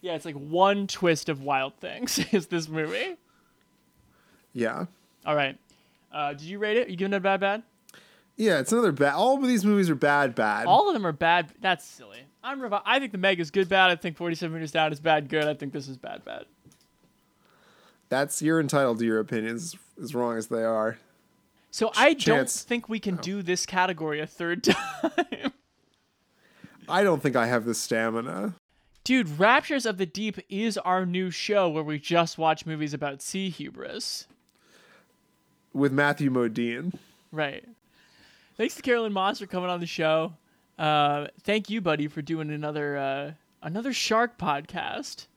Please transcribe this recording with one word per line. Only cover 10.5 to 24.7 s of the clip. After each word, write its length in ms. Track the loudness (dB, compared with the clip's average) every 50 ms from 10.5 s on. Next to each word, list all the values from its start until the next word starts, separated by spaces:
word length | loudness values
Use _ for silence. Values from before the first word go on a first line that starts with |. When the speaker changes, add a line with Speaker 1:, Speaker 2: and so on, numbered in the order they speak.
| 2 0 4
Speaker 1:
All 220 | 6 6 6 6 4
of 60 | 0
them 120 | 0 0
are 60 | -2 -2
bad. 400 | 2 2 4 4 4 2 -2 -10 _
That's 240 | 0 0 0 0 -4
silly. 360 | -20 -20 -20 -20 -20 -20 -20 -20 _ _ _ -10
I'm 180 | -10 -8 -8
revi-, 220 | -6 -4 -4 -2 0
I 120 | 2 0 0
think 140 | 0 -2 -6
The 60 | 0
Meg 200 | 2 2 2 2
is 120 | -2 -2 0
good, 160 | 0 0 4
bad. 220 | 6 6 6 6
I 60 | 4
think 200 | 2 -2 -8 -8
forty-seven 360 | -4 -4 -4 -4 -4 -6 -6 -6
Meters 180 | -6 -8 -2 0
Down 200 | 2 2 2 0
is 60 | -2
bad, 280 | 2 2 2 2 2 0
good. 160 | -2 0 0
I 100 | 0 -2
think 180 | -4 -6 -8 -8
this 140 | -10 -10 -10
is 80 | -14
bad, 280 | -14 -12 -14 -14 -12 -12
bad. 220 | -12 -14 -14 -14 _ _ _ _ -20 _ _ _ _ _ _ _ _ _ _ _ _ _ _ _ _ _ _ _ _ _ _ _ _ _ _ _ _
Speaker 2:
That's, 320 | 0 0 0 0 -2 -2
you're 200 | 0 2 2 2
entitled 380 | 2 2 2 2 2 2 2 2
to 40 | 2
your 140 | 2 2 2
opinions, 560 | 0 0 -2 -4 -2 -2 -4 -6 -8 -10 -12 -16 -20 _ _ -14 -14
as 120 | -8 -4
wrong 240 | -2 -2 -2 -2 -4
as 80 | -6
they 180 | -4 -4 -2 0
are. 340 | 0 0 0 0 -2 -4 -6 _ _ _ _ _ _ _ _ _ _ _ _ _ _
Speaker 1:
So 180 | -4 -2 -2 0
Speaker 2:
Ch-, 80 | 4 6
Speaker 1:
I 140 | 6 6 6
don't 60 | 4
Speaker 2:
Chance. 420 | 4 4 4 4 4 0 -2 -8 -4
Speaker 1:
think 260 | -4 -4 -4 -4 -4
we 120 | -6 -4
can 160 | -2 -4 -4 -4
Speaker 2:
Oh. 40 | -4
Speaker 1:
do 200 | -6 -6 -6 -2
this 240 | -2 -2 -2 -2
category 540 | -2 0 0 0 0 0 -4 -4 -4 -4 -4
a 60 | -6
third 380 | -8 -8 -6 -4 -4 -2 0 2
<laughs> 0 |
time. 880 | 2